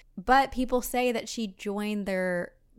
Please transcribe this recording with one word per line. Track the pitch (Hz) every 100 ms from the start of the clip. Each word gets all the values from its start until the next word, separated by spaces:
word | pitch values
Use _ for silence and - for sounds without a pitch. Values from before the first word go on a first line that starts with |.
| _ -
But | 180 262 262
people | 247 254 247
say | 247 247 247
that | 226 214
she | - 220
joined | 190 208 202 208 208 196
their, | 185 185 175 - - _